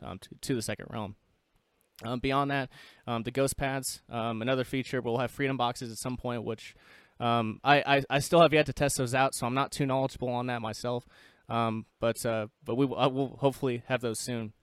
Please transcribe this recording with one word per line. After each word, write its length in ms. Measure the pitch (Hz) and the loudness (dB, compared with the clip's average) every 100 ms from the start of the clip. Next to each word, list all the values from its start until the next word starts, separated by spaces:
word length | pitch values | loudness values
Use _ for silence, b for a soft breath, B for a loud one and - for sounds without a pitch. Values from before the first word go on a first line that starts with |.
um, 160 | - 92 | -12 -14
to, 100 | - - | -14 -12
to 140 | - 127 | -4 -4
the 60 | |
second 260 | 107 107 - | -4 -8 -8
realm. 260 | 117 104 110 _ _ _ _ _ _ _ - | -8 -10 -12 _ _ _ _ _ _ _ -12
Um, 160 | 110 123 | -6 -4
beyond 320 | 135 135 139 | 0 0 0
that, 180 | 139 127 B B B - | -2 -4 B B B -6
um, 160 | 117 | -4
the 80 | 113 | -2
ghost 240 | 123 139 - | 0 0 0
pads, 460 | 139 135 127 - - | -2 -2 -6 -10 -10
um, 320 | 117 113 113 | -6 -4 -2
another 240 | 117 131 123 | 0 0 0
feature. 340 | 135 127 127 | -4 -2 -4
We'll 200 | 120 117 | -2 -2
have 120 | 120 | -2
freedom 240 | - 139 135 | -2 -2 0
boxes 340 | 120 120 117 | -2 -2 -8
at 80 | 107 | -8
some 200 | 127 123 | -8 -6
point, 260 | 123 120 | -4 -4
which, 320 | 107 113 - - B B B _ | -4 -8 -10 -20 B B B _
um, 400 | 120 117 110 - | 2 2 2 0
I, 140 | 127 143 | 6 6
I, 220 | - 139 135 | 6 2 4
I 100 | 139 | 0
still 220 | - 175 | 4 8
have 100 | 160 | 8
yet 140 | 151 151 | 6 2
to 80 | |
test 240 | - 143 - | 2 0 0
those 180 | 123 131 | 0 2
out, 200 | 135 - | 2 0
so 120 | 120 | -2
I'm 60 | |
not 180 | 131 139 | 0 -2
too 140 | - 139 | -2 0
knowledgeable 420 | 131 135 - 127 | 2 0 -2 -4
on 200 | 123 123 | -2 -2
that 140 | 120 | -4
myself. 460 | 110 104 123 123 - B B B - | -6 -6 -4 -4 -6 B B B -4
Um, 380 | 117 113 110 110 _ | 0 0 0 -6 _
but, 240 | 117 113 120 | 0 0 0
uh, 220 | 113 107 - - | -2 -4 -8 -2
but 100 | 117 | 2
we 120 | 139 | 2
w-, 140 | 117 | 4
I 60 | 135 | 2
will 300 | 131 135 113 | 2 -2 0
hopefully 460 | 139 131 135 120 - | 0 2 -2 -2 -2
have 160 | 127 | -2
those 180 | 120 110 | -2 -4
soon. 320 | - 120 110 - | -4 -6 -6 -10